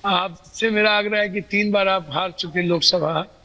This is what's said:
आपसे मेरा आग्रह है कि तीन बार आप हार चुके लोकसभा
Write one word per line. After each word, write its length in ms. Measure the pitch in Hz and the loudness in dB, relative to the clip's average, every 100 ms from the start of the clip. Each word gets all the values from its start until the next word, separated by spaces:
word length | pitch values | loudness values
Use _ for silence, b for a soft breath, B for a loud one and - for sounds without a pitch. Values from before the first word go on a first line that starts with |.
| 202 | 0
आपसे 640 | 180 185 170 - - 226 | 0 -2 -10 -18 -4 0
मेरा 220 | 214 214 | 2 4
आग्रह 280 | 208 208 208 | 2 0 -2
है 100 | 208 | -2
कि 120 | 196 | -4
तीन 300 | - 202 208 | -2 -2 2
बार 160 | 202 190 | 2 2
आप 200 | 190 151 | 0 -2
हार 220 | 143 185 | -4 -4
चुके 300 | 175 175 175 | -6 -4 -2
लोकसभा 640 | 175 170 - 180 156 160 190 - | 0 2 2 2 0 -2 -6 -14